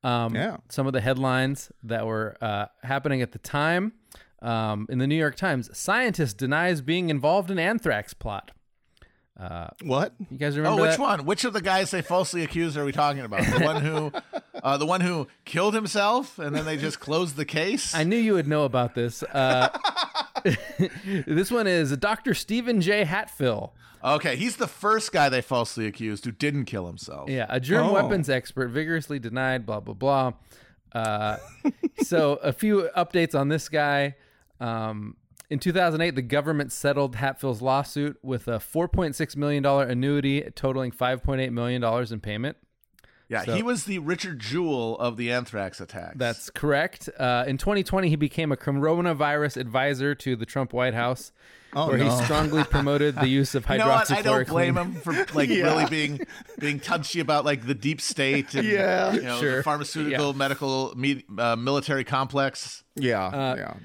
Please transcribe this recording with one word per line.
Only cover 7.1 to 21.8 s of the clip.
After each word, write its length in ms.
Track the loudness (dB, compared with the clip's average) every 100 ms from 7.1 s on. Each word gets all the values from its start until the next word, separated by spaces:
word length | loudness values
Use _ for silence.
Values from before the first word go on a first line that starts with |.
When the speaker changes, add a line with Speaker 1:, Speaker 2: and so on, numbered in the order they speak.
Speaker 1:
involved 380 | 2 2 2 2
in 60 | 0
anthrax 540 | 0 0 0 -2 -2 -10
plot." 360 | -8 -8 -10 -20 _ _ _ _ -20 _ _ -16
Uh, 280 | -12 -10 -12 -12
Speaker 2:
What? 300 | -2 0 0 -6 -14
Speaker 1:
you 60 | -6
guys 180 | -4 0
Speaker 3:
Oh, 40 |
Speaker 1:
remember 200 | 2 4
Speaker 3:
which 100 | 4
Speaker 1:
that? 80 | 4
Speaker 3:
one? 260 | 2 0 0
Which 180 | 0
of 80 | 0
the 80 | -2
guys 300 | 0 2 2
they 100 | -2
falsely 400 | 0 0 2 -2
accused 320 | -4 -2 -2 -2
are 80 | -2
we 60 |
talking 280 | 2 0 0
about? 200 | -4 0 2
The 200 | 4 2
one 160 | 2
who, 280 | 0 -2 -4 -6 -8 -12
Speaker 1:
<laughs> 260 | _ -4
Speaker 3:
uh, 140 | 0 0
the 80 | 2
one 160 | 2
who 260 | 2 0 -4 _
killed 300 | -6 0 2 2
himself, 640 | 0 2 4 2 0 -8
and 160 | -4 -2
then 80 | -2
they 120 | -2
just 220 | -4 -6
closed 340 | -2 -2 0 -4
the 80 | -4
case? 480 | -2 0 -2 -2
Speaker 1:
I 100 | 0 2
knew 100 | 2
you 180 | 4
would 140 | 2 2
know 160 | 2
about 320 | 2 2 0 0
this. 260 | -4 -4
Uh, 440 | -4 0 2 4 2 2 -4 -2 -6 -6 -6 -2 0
<laughs> 0 | 0 -4 -2 -2 -2 -4 -4 0
this 240 | 0 2
one 160 | 0 2
is 280 | 2